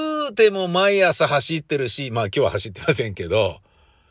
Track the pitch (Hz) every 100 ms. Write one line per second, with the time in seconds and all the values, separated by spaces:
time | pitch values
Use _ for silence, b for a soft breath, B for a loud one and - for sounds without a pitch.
0 | 311 311 294 208 214 196 185 175 196 202
1 | 185 156 156 147 - 165 - 147 123 -
2 | 135 117 104 151 117 98 113 90 - 110
3 | 113 92 87 101 98 85 _ _ _ _
4 | _